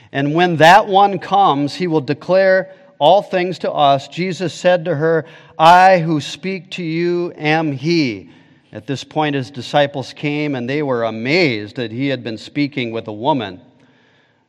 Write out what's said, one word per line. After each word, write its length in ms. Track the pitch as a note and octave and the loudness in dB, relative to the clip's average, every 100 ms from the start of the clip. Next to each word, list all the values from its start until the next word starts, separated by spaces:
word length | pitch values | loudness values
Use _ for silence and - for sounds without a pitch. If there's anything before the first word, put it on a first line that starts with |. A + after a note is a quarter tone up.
| _ | _
And 200 | C3+ C#3+ | -4 -2
when 220 | D#3 F3+ D#3+ | 0 0 6
that 320 | D#3 G3 G#3 | 8 8 6
one 320 | F#3+ G3+ F#3+ | 2 2 0
comes, 560 | - F#3+ F#3+ C#3 C#3+ - | -2 2 2 2 -2 -4
he 120 | F3+ | -2
will 120 | D#3 | -2
declare 720 | B2+ D3 - F#3 F#3+ F#3 F#3 - _ - | -2 -6 0 2 4 2 0 -10 _ 0
all 220 | D3 F#3+ | 4 4
things 380 | G3 F#3 F3+ F3 | 2 -2 -4 -4
to 120 | G3 | -6
us." 360 | D3 C#3+ C#3 - | 0 2 2 -2
Jesus 480 | - F#3 E3 F3+ - | -8 -6 -6 -8 -2
said 300 | F3+ F3+ E3 | 0 0 -2
to 100 | D3 | -2
her, 300 | D#3+ E3 - - - - | 0 -2 -4 -12 -16 2
"I 400 | F#3 F3+ F#3+ F#3+ | 6 8 8 6
who 200 | E3 D#3 | 2 -2
speak 520 | C#3 - F#3 F#3+ E3 | -4 -10 -10 -10 -12
to 120 | - | -10
you 480 | E3+ E3 F3 F3 F3 - | -6 -4 -2 -2 -6 -4
am 360 | D3+ D#3 D#3+ | 0 0 0
he." 580 | C3+ D3 E3+ C#3 G2+ F#2 - _ _ _ | -4 -2 0 0 -4 -12 -20 _ _ _
At 120 | G#2+ G#2 | -14 -10
this 180 | C3+ | -10
point, 320 | - D#3 D3+ C#3+ | -8 -4 -4 -4
his 140 | B2 | -8
disciples 640 | - A#2 D3 C#3+ C#3+ B2 | -12 -4 0 0 -2 -12
came, 400 | - D3+ D3 D3+ C3+ | -10 -6 -4 -6 -6
and 140 | A#2+ | -6
they 140 | C#3+ | -4
were 220 | D3 A#2+ A2+ | -4 -2 -4
amazed 720 | A2 A#2+ E3 E3 A2 G#2 A#2 | -6 -2 0 0 -2 -8 -10
that 140 | A#2 | -10
he 180 | A2+ C#3 | -6 -6
had 140 | C3 | -6
been 140 | A#2 A2 | -8 -12
speaking 540 | - - C#3+ C#3 A#2+ | -10 -6 -6 -4 -8
with 160 | A2+ G#2+ | -8 -10
a 60 | |
woman. 480 | G#2+ B2+ D3 G2+ F2+ _ _ _ _ _ _ _ _ | -6 -2 -2 -4 -12 _ _ _ _ _ _ _ _